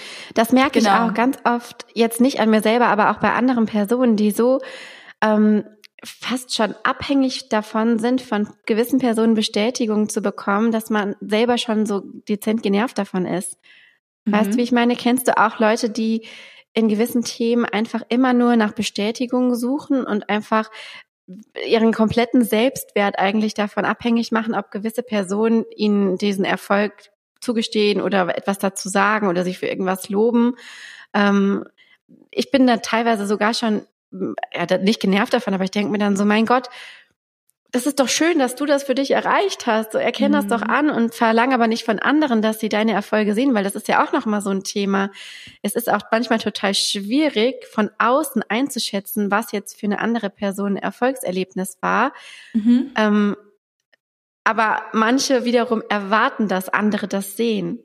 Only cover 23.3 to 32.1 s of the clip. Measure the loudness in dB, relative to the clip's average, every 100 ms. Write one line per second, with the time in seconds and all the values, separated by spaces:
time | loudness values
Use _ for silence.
23.3 | 0 -2 -2 -4 -2 -2 -2 0 0 0
24.3 | -2 -2 -4 -4 -8 -8 -6 -4 -4 -2
25.3 | 0 2 2 0 -2 0 2 2 0 -2
26.3 | 0 0 0 0 0 0 -6 -20 _ _
27.3 | _ -4 -2 0 0 2 2 2 0 0
28.3 | -2 -4 -2 -2 -4 -4 0 2 2 0
29.3 | 0 -2 -4 -6 -4 -2 -4 -4 0 2
30.3 | 4 2 0 -12 -20 -20 -20 -6 0 2
31.3 | 2 2 -2 -6 _ _ _ _